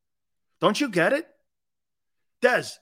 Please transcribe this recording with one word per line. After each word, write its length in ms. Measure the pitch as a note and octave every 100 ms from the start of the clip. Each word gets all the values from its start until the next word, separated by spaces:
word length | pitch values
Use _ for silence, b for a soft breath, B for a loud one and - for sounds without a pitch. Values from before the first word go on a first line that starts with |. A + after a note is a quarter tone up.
| _ _ _ _ _ _
Don't 200 | D#3 -
you 80 | C#4+
get 240 | F3 E3+
it? 140 | C#4 - _ _ _ _ _ _ _ _ _ _ _
Dez, 340 | B3 A3 C#3 -